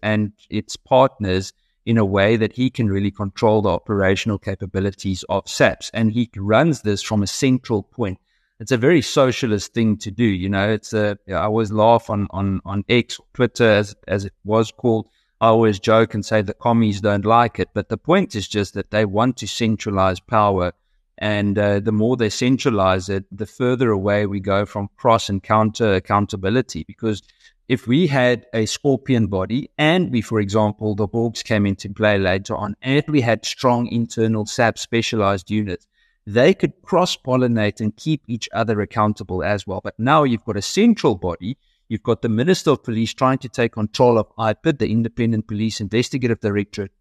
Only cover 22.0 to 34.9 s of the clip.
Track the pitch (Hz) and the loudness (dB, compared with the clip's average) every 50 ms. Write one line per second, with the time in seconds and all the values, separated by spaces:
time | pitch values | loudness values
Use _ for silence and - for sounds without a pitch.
22 | 107 120 127 123 117 104 - - 123 127 135 - - 143 113 101 95 95 92 95 | 2 2 2 0 0 -2 -2 0 0 2 2 2 2 0 0 2 2 2 2 0
23 | 92 98 98 98 98 - 95 92 107 - - - 127 123 127 123 127 117 107 95 | -2 -4 -6 -6 -6 -8 -10 -12 -12 -12 -6 -2 0 0 2 2 2 2 2 2
24 | 95 104 101 104 104 98 101 101 92 101 95 98 101 - - 104 101 - - _ | 2 0 0 0 0 -2 -4 -4 -2 -2 -2 -2 -2 -2 -6 -8 -8 -8 -10 _
25 | - 123 113 110 - - 101 95 - - 107 107 107 107 104 - 117 107 95 95 | 2 2 2 2 2 -2 -4 -6 -2 0 2 2 2 2 0 0 0 2 2 0
26 | - - 104 104 104 - - 98 92 95 113 131 - - - 80 78 - 101 - | 0 0 0 0 0 0 -4 -4 -4 0 0 0 -2 -2 -8 -12 -12 -12 -14 -6
27 | - 110 104 - - _ _ _ _ _ _ _ _ - 127 120 - 113 123 - | -4 -4 -4 -4 -8 _ _ _ _ _ _ _ _ -4 -4 -4 0 0 2 2
28 | - 143 139 135 123 123 123 113 - _ - 113 110 - - - - 143 135 117 | 2 2 2 2 2 2 2 0 -4 _ -4 -4 -2 -2 -4 -2 0 0 0 0
29 | - - 127 117 110 92 101 92 95 95 110 135 - - - - 151 156 170 185 | 0 0 0 0 2 0 0 -2 -2 -2 -4 -6 -6 -8 -6 -2 0 2 2 0
30 | 175 - 123 117 104 - 117 107 104 95 104 110 107 104 101 - 110 107 104 104 | 0 0 -2 -4 -4 -2 -2 -2 -2 0 0 2 2 0 0 -2 -4 -4 -2 -2
31 | 107 95 - 117 113 120 113 - - - 120 104 101 101 98 - - 98 98 - | -4 -4 -2 -2 -2 -2 -4 -6 -6 -2 0 2 2 0 0 -2 -6 -12 -4 0
32 | 107 104 104 98 95 90 92 98 98 - 113 - 107 101 101 - - 131 135 147 | 2 2 2 2 2 0 0 -2 -2 -6 -6 -6 -6 -8 -8 -8 -4 0 0 0
33 | - - 151 143 117 120 110 104 - - - - - 123 123 120 120 - 107 117 | 0 2 0 0 2 2 0 0 -2 -8 -8 0 2 2 2 2 0 -2 -2 -2
34 | 117 113 - 117 110 110 113 107 104 - - - 120 113 104 - - - | -2 -2 -2 0 0 0 0 -2 -2 -4 -2 0 0 0 0 -2 -6 -4